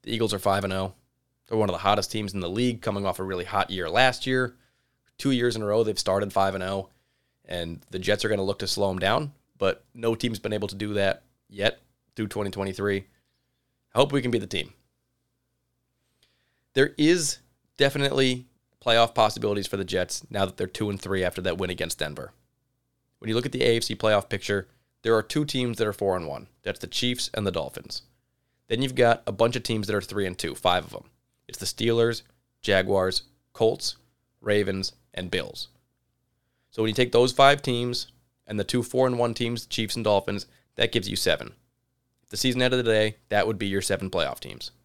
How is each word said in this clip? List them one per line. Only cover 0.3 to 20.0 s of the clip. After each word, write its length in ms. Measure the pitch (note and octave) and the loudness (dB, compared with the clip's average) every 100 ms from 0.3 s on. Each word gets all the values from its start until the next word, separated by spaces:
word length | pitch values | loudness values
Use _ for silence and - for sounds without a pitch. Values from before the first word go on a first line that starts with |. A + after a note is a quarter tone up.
| G2 | 0
are 40 | |
five 240 | G2+ G2 | 2 2
and 100 | G2 | 0
oh. 200 | F#2+ F#2+ - _ _ _ _ _ | -4 -6 -8 _ _ _ _ _
They're 100 | A2+ | 0
one 120 | G#2 | 0
of 40 | |
the 60 | F2 | 0
hottest 320 | G2 G#2 G2 | 2 2 2
teams 240 | G#2+ G#2 G2 | -4 -4 -4
in 40 | |
the 100 | F2 | -4
league, 300 | G2 B2 A#2 | 0 0 0
coming 280 | - G2+ G2 | -4 -2 -2
off 100 | F2 | -2
a 60 | |
really 220 | F#2+ F#2 F2 | -4 -6 -4
hot 260 | G2+ F#2+ | -2 -2
year 180 | F#2 E2+ | -4 0
last 380 | F#2+ C3 B2 C3 | 4 4 2 -2
year. 280 | C3 B2+ - _ _ _ _ _ _ | -2 -2 -8 _ _ _ _ _ _
Two 140 | C#3 | 0
years 240 | B2+ A#2+ A2+ | 2 2 0
in 80 | |
a 20 | G#2 | 0
row, 180 | G#2+ | 2
they've 140 | A2 G2+ | 2 0
started 340 | - F#2+ G2+ | 0 0 2
five 220 | F#2+ G2 | 2 2
and 100 | F#2+ | 0
oh, 260 | F#2 G2 F#2+ _ _ _ _ _ - | -4 -6 -8 _ _ _ _ _ -8
and 360 | F2 E2+ E2 _ | -6 -6 -10 _
the 80 | F#2+ | -6
Jets 260 | F#2 G#2 | 0 0
are 60 | G#2+ | 2
gonna 140 | G#2 | 0
look 160 | F#2+ G2 | 0 -2
to 80 | F#2+ | -4
slow 240 | - G2 | 0 0
'em 80 | F#2 | 0
down, 320 | F#2+ A#2+ D3 - _ _ | 0 0 -2 -12 _ _
but 260 | F#2+ - _ - | -2 -2 _ -6
no 180 | A#2 | -4
team's 240 | A2+ A#2+ A2 | -2 -4 -4
been 160 | G#2 | -4
able 140 | G#2+ G2 | -4 -4
to 80 | G2 | -6
do 180 | G#2+ | -4
that 300 | G2+ G2 - _ _ _ | 0 0 0 _ _ _
yet 300 | G2+ G#2 - _ _ _ - | -2 -2 -2 _ _ _ -8
through 120 | G#2+ | -6
twenty 240 | - G2+ | -4 -6
twenty-three. 540 | G2 G2 F#2 G2+ G2 F#2+ _ _ _ _ _ _ _ _ A2 | -4 -6 -2 -2 -2 -6 _ _ _ _ _ _ _ _ 2
I 20 | |
hope 140 | C#3+ | 2
we 100 | C#3 | 2
can 80 | B2 | 0
be 80 | A2+ | -2
the 80 | G2 | -2
team. 280 | F#2+ - _ _ _ _ _ _ _ _ _ _ _ _ _ _ _ _ _ _ _ _ | -4 -6 _ _ _ _ _ _ _ _ _ _ _ _ _ _ _ _ _ _ _ _
There 200 | - C#3+ - | 2 2 4
is 400 | D3+ F3 D3+ - _ _ _ - | 4 4 0 -6 _ _ _ 2
definitely 680 | C#3 C#3+ C#3 C3+ C3+ B2 B2+ _ _ _ | 2 4 0 2 2 0 -8 _ _ _
playoff 360 | - A2+ A#2 - | 2 6 6 4
possibilities 500 | A2 A2 A2 G#2 F#2+ | 2 2 0 0 -2
for 120 | G2+ | -4
the 60 | |
Jets 400 | F#2 F#2 | -2 -2